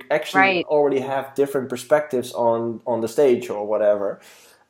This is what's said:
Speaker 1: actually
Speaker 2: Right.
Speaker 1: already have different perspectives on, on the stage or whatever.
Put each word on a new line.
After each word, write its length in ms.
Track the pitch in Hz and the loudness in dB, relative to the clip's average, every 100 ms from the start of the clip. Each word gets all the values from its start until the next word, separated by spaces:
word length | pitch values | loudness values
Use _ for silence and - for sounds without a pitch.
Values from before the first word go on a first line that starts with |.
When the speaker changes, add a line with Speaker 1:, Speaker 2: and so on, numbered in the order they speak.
| - | -2
Speaker 1:
actually 300 | 151 - 190 | -4 0 2
Speaker 2:
Right. 240 | 190 180 160 | 2 2 0
Speaker 1:
already 320 | 151 143 135 | 2 2 0
have 340 | 123 135 131 | -2 -4 -4
different 360 | - 139 139 123 | -2 -2 -2 -4
perspectives 640 | 123 - 151 - 123 120 | -8 0 0 2 -4 -4
on, 480 | - 117 117 117 110 - | -2 0 0 -2 -6 -6
on 160 | 143 | -4
the 60 | 156 | -2
stage 420 | - 143 117 - | 2 4 4 0
or 160 | 104 104 | -8 -2
whatever. 540 | 107 107 104 101 - - - - _ _ | 2 2 2 0 -6 -14 -20 -20 _ _